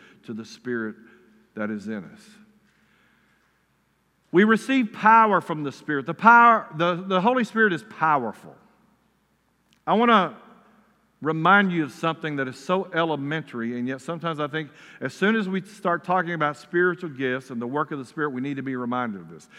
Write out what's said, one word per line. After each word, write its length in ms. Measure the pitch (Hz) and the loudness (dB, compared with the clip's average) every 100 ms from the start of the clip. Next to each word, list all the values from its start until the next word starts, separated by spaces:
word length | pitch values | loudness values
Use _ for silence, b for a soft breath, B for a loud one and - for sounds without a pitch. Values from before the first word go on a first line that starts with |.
| b b | b b
to 80 | - | -14
the 140 | 110 110 | -14 -14
Spirit 500 | - 123 120 110 104 b b b b b | -14 -8 -6 -6 -10 b b b b b
that 160 | 107 107 | -8 -6
is 160 | 104 101 | -6 -8
in 180 | 107 | -10
us. 240 | 82 - - - _ _ _ _ _ _ _ _ _ _ _ _ _ _ _ _ _ _ _ | -12 -20 -20 -20 _ _ _ _ _ _ _ _ _ _ _ _ _ _ _ _ _ _ _
We 120 | 165 | 2
receive 480 | 214 220 240 262 220 | 4 2 2 0 -2
power 480 | - 214 226 220 185 | 0 4 6 6 2
from 220 | - 156 | 0 -6
the 100 | 139 | -6
Spirit. 340 | - - 143 131 | -8 -6 -6 -4
The 80 | |
power, 520 | 156 220 240 233 220 - | 2 6 8 8 6 0
the, 200 | 156 170 | -2 -2
the 260 | 175 190 185 | -2 -2 0
Holy 240 | 208 254 | 2 0
Spirit 280 | 214 220 214 | 0 0 0
is 100 | 160 | 0
powerful. 720 | - - 160 147 113 - 80 73 _ _ _ _ _ _ _ _ _ _ _ _ - | -8 -2 0 2 -2 -8 -18 -20 _ _ _ _ _ _ _ _ _ _ _ _ -2
I 60 | |
want 180 | 202 240 | 2 4
to 240 | 220 165 113 - - _ _ _ _ _ _ | 4 4 -4 -20 -20 _ _ _ _ _ _
remind 520 | 147 160 165 202 196 | -4 0 4 6 4
you 120 | 170 | 0
of 80 | 143 | -4
something 440 | - 165 160 160 143 | -4 -4 -4 -6 -4
that 120 | 127 | -6
is 100 | 127 | -6
so 320 | - 185 185 | -4 -2 -2
elementary, 840 | 165 165 147 139 156 151 120 117 123 | -2 -2 -2 -4 -6 -8 -8 -6 -4
and 80 | 123 | -6
yet 140 | 131 | -6
sometimes 400 | - 170 165 151 | -8 -8 -6 -6
I 60 | 147 | -6
think 240 | 156 143 B B B | -6 -8 B B B
as 140 | 135 | -10
soon 220 | - 196 226 | 0 0 2
as 120 | 185 | 0
we 140 | 190 | -4
start 420 | 190 - 185 170 | -6 -6 -2 -2
talking 280 | - 185 165 | 0 -2 -2
about 240 | 170 147 143 | -2 -2 -4
spiritual 540 | - 175 180 170 175 | -4 0 0 0 -8
gifts 400 | 131 131 127 131 | -6 -4 -4 -6
and 120 | 120 | -8
the 40 | 120 | -6
work 260 | 147 151 | -4 -4
of 60 | 147 | -6
the 60 | |
Spirit, 260 | 123 - 147 | -10 -6 -6
we 100 | 127 | -4
need 160 | 139 135 | -6 -6
to 60 | |
be 140 | 131 127 | -8 -6
reminded 440 | 120 123 120 98 | -4 -4 -4 -8
of 100 | 82 | -14
this. 180 | 80 - | -20 -20